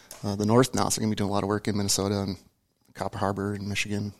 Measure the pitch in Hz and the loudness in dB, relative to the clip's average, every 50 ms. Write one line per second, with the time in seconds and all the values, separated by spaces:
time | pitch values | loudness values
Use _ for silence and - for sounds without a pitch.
0 | - - - - - 104 101 101 104 107 113 120 - - - 104 101 98 - - | -20 -20 -16 -8 -4 -4 -2 0 2 6 6 6 6 6 4 0 0 2 0 0
1 | 113 110 107 98 104 95 101 101 95 98 107 104 - - 101 101 101 98 - - | 0 -2 0 0 0 0 0 0 0 0 0 0 0 0 0 0 0 0 0 0
2 | 98 98 104 101 98 95 95 - - - _ _ _ _ _ _ _ _ - - | 0 0 0 0 -2 -4 -6 -8 -10 -20 _ _ _ _ _ _ _ _ -8 -6
3 | 95 98 - - - 95 - 98 98 101 104 101 101 101 101 - - 104 104 101 | -6 -6 -4 -2 0 0 0 0 -2 -4 -4 -4 -4 -4 -2 -4 -2 -2 -2 -4
4 | 104 104 - | -4 -6 -8